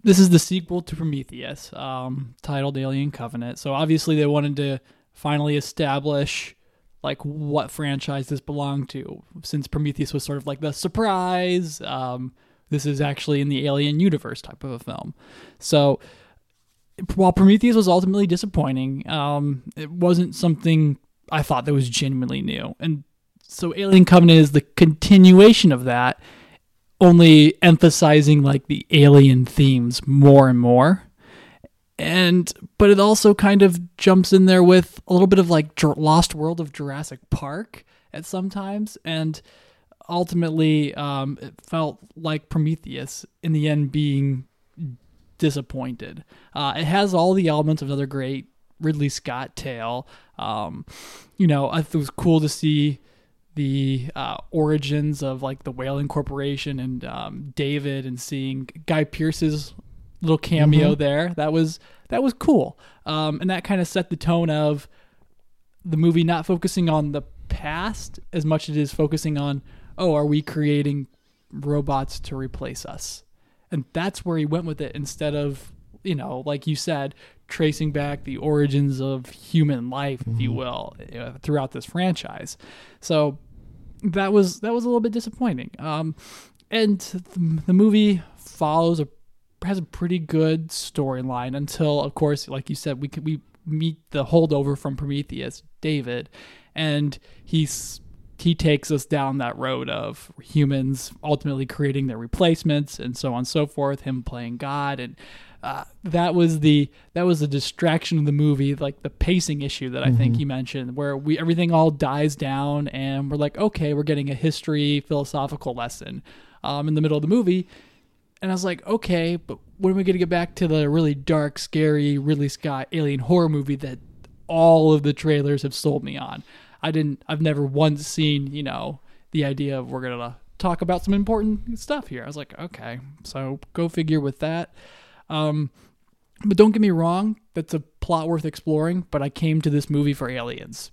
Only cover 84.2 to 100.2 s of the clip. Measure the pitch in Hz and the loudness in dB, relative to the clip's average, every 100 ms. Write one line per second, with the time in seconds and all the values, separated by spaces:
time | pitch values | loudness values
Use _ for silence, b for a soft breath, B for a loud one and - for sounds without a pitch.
84.2 | 196 208 185 - 214 233 240 240 226 226 | 2 2 2 -2 -6 -4 -2 -2 -2 -6
85.2 | 226 - 247 131 123 - 156 156 160 156 | -10 -6 -4 -4 -10 -14 -8 -6 -6 -10
86.2 | B B B B _ 220 220 196 - 185 | B B B B _ -2 0 -2 -6 -14
87.2 | - 180 165 160 165 185 214 208 208 185 | -12 -4 -2 -2 2 4 4 4 2 0
88.2 | - - - - 156 160 170 170 143 - | -4 -20 -20 -6 -2 0 0 0 -4 -10
89.2 | _ _ _ _ 175 196 160 - 175 180 | _ _ _ _ -6 -6 -6 -8 -4 -4
90.2 | 156 160 156 160 160 - - - 139 127 | -2 0 0 -2 -6 -12 -10 -6 -4 -4
91.2 | 127 123 127 139 143 - 156 147 143 - | -6 -8 -8 -8 -8 -2 -2 0 -4 -2
92.2 | 151 143 - 135 - 147 156 131 143 - | -2 -2 -6 -12 -10 -8 -8 -8 -10 -8
93.2 | 156 156 _ _ 160 156 165 156 _ 147 | -8 -8 _ _ -8 -4 -4 -6 _ -8
94.2 | 131 165 160 143 139 139 147 135 143 139 | 0 2 2 0 -2 -4 -6 -8 -6 -6
95.2 | 143 131 127 - - - 156 151 123 120 | -8 -10 -12 -14 -20 -8 -4 -4 -4 -10
96.2 | 151 B B B B - 156 147 147 - | -12 B B B B -6 -4 -2 -4 -6
97.2 | b b - 160 151 - - - - - | b b -4 -2 -2 -6 -14 -18 -20 -20
98.2 | - - 170 165 165 147 - 147 - 147 | -20 -4 -2 0 0 0 -2 -6 -4 -4
99.2 | 135 135 120 113 131 127 127 110 104 131 | -4 -4 -6 -8 -6 -6 -6 -8 -10 -14